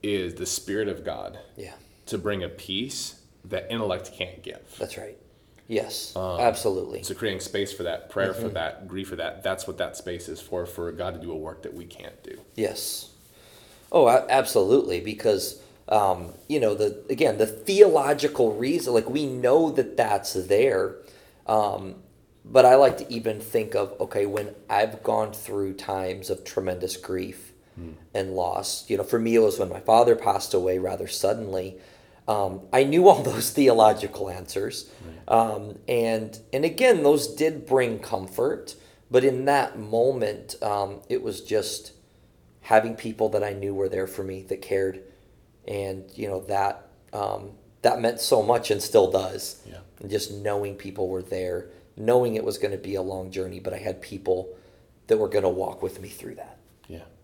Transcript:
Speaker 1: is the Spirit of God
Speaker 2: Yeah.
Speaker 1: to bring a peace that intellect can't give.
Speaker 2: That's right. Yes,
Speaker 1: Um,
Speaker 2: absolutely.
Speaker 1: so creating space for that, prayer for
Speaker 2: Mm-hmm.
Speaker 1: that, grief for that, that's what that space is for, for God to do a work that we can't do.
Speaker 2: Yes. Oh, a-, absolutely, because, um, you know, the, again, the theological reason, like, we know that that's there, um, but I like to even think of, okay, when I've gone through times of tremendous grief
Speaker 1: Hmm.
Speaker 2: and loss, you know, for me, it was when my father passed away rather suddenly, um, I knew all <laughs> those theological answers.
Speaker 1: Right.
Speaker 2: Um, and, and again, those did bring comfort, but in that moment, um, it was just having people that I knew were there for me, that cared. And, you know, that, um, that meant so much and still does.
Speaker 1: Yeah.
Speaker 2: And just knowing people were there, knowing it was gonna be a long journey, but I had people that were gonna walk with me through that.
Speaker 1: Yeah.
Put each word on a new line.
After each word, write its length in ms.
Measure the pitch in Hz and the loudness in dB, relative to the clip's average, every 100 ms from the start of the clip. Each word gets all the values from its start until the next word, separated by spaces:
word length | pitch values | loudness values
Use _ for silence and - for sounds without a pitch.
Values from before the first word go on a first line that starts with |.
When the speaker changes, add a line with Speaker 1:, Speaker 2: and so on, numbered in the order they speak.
Speaker 1:
is 300 | 104 101 87 | -2 -2 -4
the 120 | 82 90 | -6 -8
Spirit 420 | - - 101 104 | -8 -4 -4 -4
of 160 | 85 | -4
God 340 | 82 62 50 - - - | -8 -8 -10 -14 -20 -18
Speaker 2:
Yeah. 180 | 95 - _ _ - | -16 -18 _ _ -8
Speaker 1:
to 120 | 104 | -6
bring 260 | 104 98 | -4 -4
a 40 | 87 | -6
peace 680 | - - 95 135 - - - _ _ | -10 -8 -6 -6 -8 -10 -14 _ _
that 220 | 92 92 - | -8 -8 -6
intellect 420 | 117 104 90 - | -4 -2 -4 -8
can't 280 | - 92 - | -10 -10 -10
give. 340 | - - - - | -16 -18 -20 -10
Speaker 2:
That's 180 | 110 - | -10 -10
right. 200 | - - _ _ _ _ - | -14 -18 _ _ _ _ -4
Yes, 460 | 110 - - - | -4 -4 -10 -8
Speaker 1:
Um, 240 | - 92 90 | -6 -4 2
Speaker 2:
absolutely. 640 | 120 107 113 92 - - | 2 2 -2 -2 -6 -10
Speaker 1:
so 100 | - | -10
creating 260 | 98 110 92 | -6 -4 -4
space 320 | - 101 98 | -6 -4 -6
for 100 | - | -6
that, 260 | 87 80 - | -6 -6 -6
prayer 240 | 101 98 | -2 -2
for 100 | 95 | -2
Speaker 2:
Mm-hmm. 120 | 113 | -6
Speaker 1:
that, 320 | 95 80 - 95 | -4 -6 -8 -12
grief 220 | 95 92 | -10 -8
for 80 | 87 | -8
that, 260 | 80 92 | -8 -6
that's 240 | 95 92 - | -6 -6 -8
what 120 | - | -6
that 180 | 87 - | -8 -8
space 320 | 92 87 - | -10 -10 -10
is 120 | 78 | -14
for, 240 | - 90 | -8 -6
for 280 | 87 - 85 | -6 -8 -8
God 220 | 82 90 | -6 -8
to 60 | 85 | -8
do 120 | 85 | -10
a 40 | 78 | -10
work 260 | 78 80 | -10 -12
that 120 | - | -14
we 120 | - - | -14 -16
can't 360 | - - - | -18 -18 -18
do. 160 | - - - | -18 -18 -14
Speaker 2:
Yes. 560 | - 104 - - - - - - - - - - - - | -4 -4 -4 -8 -8 -12 -20 -20 -20 -20 -20 -20 -20 0
Oh, 160 | 175 123 | 6 8
a-, 180 | 127 - | 6 4
absolutely, 720 | 135 135 117 95 131 - 87 | 2 4 2 6 4 4 -4
because, 600 | 98 110 113 98 - - - - - | -4 -2 2 2 -2 -10 -20 -20 0
um, 460 | 107 98 90 85 - - | 2 2 0 -6 -16 -4
you 140 | 147 | 0
know, 140 | 110 104 | 0 2
the, 260 | 104 - - | -2 -2 -8
again, 280 | 127 123 104 | 0 2 2
the 80 | 110 | 0
theological 1080 | - - 196 202 156 139 143 143 - 117 | 0 -2 10 10 10 2 0 0 2 2
reason, 400 | 104 127 165 135 | 2 -2 -2 2
like, 160 | 117 113 | 0 0
we 160 | 139 143 | -4 -4
know 460 | 127 123 151 160 | -2 2 4 4
that 240 | 139 120 - | 0 -2 0
that's 380 | 110 101 - | 0 0 -2
there, 640 | 95 90 101 135 95 95 - - - - _ - | -6 2 4 4 2 -2 -6 -20 -20 -20 _ 0
um, 480 | 107 104 98 95 92 - _ _ _ | 0 0 -4 -10 -16 -20 _ _ _
but 200 | - 127 | 2 6
I 120 | 123 131 | 8 8
like 220 | 135 - | 8 4
to 140 | - | -8
even 280 | 117 113 104 | -6 -4 -6
think 340 | - 117 107 | -4 -4 -2
of, 180 | 104 98 - | -4 -4 -6
okay, 240 | 104 104 | -4 -2
when 300 | 101 104 101 - - | -2 -2 -6 -12 -4
I've 320 | 104 110 - | 0 0 -2
gone 300 | - 110 107 | -2 0 -2
through 420 | 90 - 101 98 | -6 -8 -4 -4
times 560 | 98 - 98 92 95 95 | -6 -6 -4 -4 -6 -6
of 140 | 92 | -8
tremendous 520 | - - 92 90 90 - | -4 -4 -4 -4 -6 -8
grief 560 | - 92 92 - - _ _ | -6 -6 -6 -12 -20 _ _
Speaker 1:
Hmm. 160 | - 85 80 - | -16 -14 -16 -8
Speaker 2:
and 220 | 104 95 92 | -6 -4 -2
loss, 520 | 87 90 - - - | -2 -2 -4 -8 -2
you 80 | 101 | -2
know, 60 | |
for 160 | - 117 | 0 0
me, 160 | 113 | 4
it 60 | 113 | 6
was 180 | 107 98 | 6 2
when 100 | 90 | -4
my 120 | - | -2
father 340 | - 113 120 | 6 6 8
passed 400 | 113 - 98 - | 6 2 -2 0
away 240 | 95 92 92 | 0 2 0
rather 300 | 92 92 - | -2 -4 -6
suddenly, 680 | - 95 113 104 95 95 - - - _ _ - | -2 0 0 -4 -6 -6 -12 -20 -20 _ _ -2
um, 340 | 104 98 95 - | 0 0 -4 0
I 120 | 127 | 4
knew 240 | 139 160 185 | 6 8 8
all 140 | 113 | 8
<laughs> 100 | 120 | 2
those 180 | 113 117 | -4 -2
theological 800 | - 135 113 107 104 101 - 98 | 4 6 8 6 6 -4 -8 -8
answers. 600 | 90 90 98 113 - - - 82 80 - | -8 -8 -6 -6 -8 -14 -18 -18 -18 2
Speaker 1:
Right. 80 | 113 113 | 2 2
Speaker 2:
Um, 240 | 104 107 - - | -2 -10 -12 -2
and, 500 | 123 113 113 110 - - | 0 2 -2 -4 -12 -6
and 120 | 135 | -2
again, 380 | 160 - 254 190 | -2 2 4 6
those 260 | 143 147 143 | 6 4 2
did 380 | - 156 147 - | 0 0 0 2
bring 320 | 131 123 110 | 2 2 -2
comfort, 760 | - 98 95 - 131 - - - - _ _ | -4 -6 -4 -2 -2 -2 -10 -18 -20 _ _
but 120 | 127 | 4
in 200 | 135 127 | 4 2
that 340 | 135 143 - - | 2 2 2 -6
moment, 800 | 107 113 127 127 107 104 - - | -2 2 2 2 -2 -4 -12 -6
um, 380 | 107 101 98 101 - | -2 -2 -4 -8 -6
it 140 | 95 | -4
was 180 | 107 95 | -4 -8
just 520 | - 107 - - - - _ _ _ _ _ _ | -2 -2 -2 -8 -12 -20 _ _ _ _ _ _
having 340 | - 110 113 113 | 4 4 4 -6
people 320 | 117 110 110 | -8 -2 0
that 140 | 104 | 0
I 80 | 101 | -2
knew 220 | 98 98 | -4 -6
were 140 | 98 95 | -2 -2
there 180 | 92 95 | -2 -4
for 160 | - | -6
me, 180 | 95 95 | -8 -10
that 160 | 95 95 | -8 -8
cared. 420 | - 98 95 95 - - _ _ _ _ - | -2 0 0 -4 -16 -20 _ _ _ _ -8
And, 360 | 104 98 95 - | -6 -6 -8 -12
you 120 | - 104 | -10 -6
know, 120 | 95 | -6
that, 460 | 98 98 98 - - _ _ | -2 0 0 -2 -14 _ _
um, 380 | 104 101 101 98 - - _ | -6 -4 -4 -10 -18 -20 _
that 180 | 117 117 | 2 2
meant 200 | 117 117 | 0 -2
so 220 | - 123 | 2 4
much 280 | 104 120 - | 4 2 2
and 100 | 101 | -2
still 280 | - 110 92 | 6 6 6
does. 520 | 95 92 - - - - | 2 -2 -8 -10 -14 -18
Speaker 1:
Yeah. 100 | - - _ | -20 -20 _
Speaker 2:
And 100 | 98 | -6
just 220 | 101 - | -4 -4
knowing 420 | 101 101 101 101 | -6 -2 -2 -4
people 340 | 95 101 101 92 | -8 -12 -6 -4
were 140 | 92 | -4
there, 460 | 90 92 90 87 - - _ - | -4 -4 -4 -6 -8 -20 _ -4
knowing 380 | 110 123 120 | 4 4 4
it 100 | 110 | 0
was 140 | - 101 | -4 -2
gonna 180 | 101 95 | -4 -4
be 200 | 95 95 | -6 -4
a 60 | |
long 280 | 92 95 92 | -4 -6 -8
journey, 300 | 95 92 - | -6 -8 -8
but 120 | 95 | -8
I 60 | 92 | -6
had 240 | 110 92 | -8 -8
people 460 | - 95 - 92 92 - - _ _ _ - | -12 -8 -2 -2 -2 -16 -20 _ _ _ 0
that 100 | 110 | 2
were 100 | 101 | 2
gonna 200 | 104 95 | 2 0
walk 320 | 90 92 - | 0 -4 -4
with 180 | - - | -8 -8
me 80 | 98 | -16
through 260 | - - | -14 -16
that. 240 | - - - _ _ - | -14 -18 -20 _ _ -18
Speaker 1:
Yeah. 140 | 82 - _ | -18 -18 _